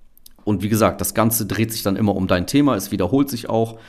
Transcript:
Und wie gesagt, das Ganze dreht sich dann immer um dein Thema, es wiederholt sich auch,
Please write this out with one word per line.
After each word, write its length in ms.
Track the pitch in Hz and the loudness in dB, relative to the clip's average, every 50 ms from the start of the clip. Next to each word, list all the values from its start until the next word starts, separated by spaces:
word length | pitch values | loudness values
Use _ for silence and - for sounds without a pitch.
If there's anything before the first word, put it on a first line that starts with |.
| - - _ - - - - - - | -20 -20 _ -20 -20 -20 -20 -10 -4
Und 200 | 104 104 90 92 | -2 -2 0 0
wie 60 | 104 | 0
gesagt, 300 | 113 104 110 95 87 - | 2 4 4 2 2 0
das 140 | 101 - - | -4 -4 0
Ganze 320 | - 110 113 113 - 113 | 0 0 2 2 0 -2
dreht 260 | 95 98 101 113 113 | -4 -2 -2 -2 -2
sich 120 | 113 - - | -2 -4 -2
dann 120 | 101 95 | -2 0
immer 200 | - 110 101 95 | 2 2 0 2
um 120 | 95 95 90 | 0 0 0
dein 200 | 98 90 87 - | 0 0 0 0
Thema, 280 | - 139 147 143 123 | 2 2 4 4 2
es 160 | 98 95 - | 0 -2 -4
wiederholt 380 | - 95 92 87 104 139 139 139 | -2 -2 0 0 2 2 0 0
sich 200 | 123 113 113 - | -2 -8 -6 -2
auch, 300 | - 113 113 113 117 - - | 0 0 0 -2 -4 -12 -20